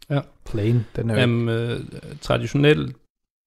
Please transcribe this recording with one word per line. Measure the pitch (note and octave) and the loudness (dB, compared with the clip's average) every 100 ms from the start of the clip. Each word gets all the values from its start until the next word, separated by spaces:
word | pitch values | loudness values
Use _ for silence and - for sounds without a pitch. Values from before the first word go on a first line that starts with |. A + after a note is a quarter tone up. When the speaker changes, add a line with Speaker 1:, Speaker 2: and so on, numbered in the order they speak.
| - | -4
Speaker 1:
Ja. | C#3+ - _ | -4 -4 _
Speaker 2:
plain. | - A2 G#2+ A#2+ A2 - | -6 -2 2 2 0 -4
Den | A2+ | -2
er | |
jo | A2 | 2
Speaker 1:
Jamen, | B2 A#2 A#2 | 2 2 0
øh, | A2+ A#2 A2+ B2 - G#2 - | -2 -4 -6 -10 -14 -16 -12
traditionelt, | - A#2+ A#2 C#3 C#3+ D#3 C3 C3 _ _ _ _ | -2 -2 0 2 4 4 0 -10 _ _ _ _